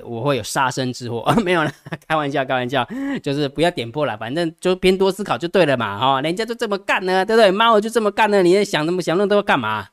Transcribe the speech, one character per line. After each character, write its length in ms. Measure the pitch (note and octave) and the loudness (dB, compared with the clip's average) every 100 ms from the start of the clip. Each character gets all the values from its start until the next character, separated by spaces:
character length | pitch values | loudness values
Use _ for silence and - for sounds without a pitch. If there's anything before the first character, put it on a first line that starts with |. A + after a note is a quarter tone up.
我 160 | - A#2 | -10 -6
会 160 | C#3 C3+ | -2 -2
有 60 | |
杀 280 | F2+ D3+ C3 | -2 -2 -2
身 220 | C3+ B2+ | -2 -6
之 180 | B2 A#2+ | -6 -8
祸。 140 | A#2 - | -4 0
<laughs> 80 | F#3 | 0
没 100 | F3+ | 2
有 120 | F3+ | 0
啦， 80 | D3+ - - D#3+ - | -2 -6 -12 -12 -4
开 80 | |
玩 160 | D#3+ C#3+ | -2 -2
笑， 140 | C#3+ | -2
开 80 | C3+ | -2
玩 160 | C3 B2 | -2 -2
笑， 180 | C3+ A#2+ B3 C#4 C4 | -2 -4 -6 -6 -6
就 100 | - | -4
是 160 | C#3 C#3+ | -2 -2
不 140 | C3+ | 0
要 80 | E3+ | -2
点 200 | E3+ A#2 | -2 -6
破 140 | D3 | -4
啦， 100 | C#3+ | -4
反 200 | G#2+ A2 | -4 -6
正 200 | D3 E3+ E3 | -4 -4 -2
就 160 | F3+ F#3 | -2 0
偏 220 | F#3 F#3+ | 2 2
多 120 | F#3+ | 2
思 140 | F#3 | 0
考 140 | G3+ B2 | -4 -4
就 100 | E3+ | 0
对 160 | G3 | 2
了 100 | D#3+ | 2
嘛 240 | B2+ A2 G2+ | 2 -2 -2
哈。 220 | B2+ C3+ | 0 0
人 160 | D3+ F3+ | 0 -4
家 80 | |
就 100 | A3+ | -6
这 140 | A#3 A#3 | -6 -4
么 80 | G3 | -4
干 260 | G3+ B3+ F#3 | -2 -2 0
呢， 180 | F#3 | 0
对 100 | G3 | 2
不 60 | A3 | 6
对？ 100 | G#3 | 6
猫 300 | F#3+ A#3 G#3+ | 6 4 4
就 80 | A3 | 2
这 100 | A#3 | 0
么 120 | G#3 | 0
干 200 | G3+ G#3+ | 2 4
呢， 120 | G3+ | 4
你 100 | F3 | 4
在 100 | F#3+ | 4
想 220 | G3 D3+ | 2 0
那 80 | D#3 | -2
么， 80 | F3+ | -2
想 160 | E3+ E3 | 0 0
那 80 | |
么 40 | G3+ | 2
多 100 | G3+ | 2
干 180 | G3+ F3 | 2 0
嘛？ 300 | G#2+ G#2+ G2 | 0 -4 -6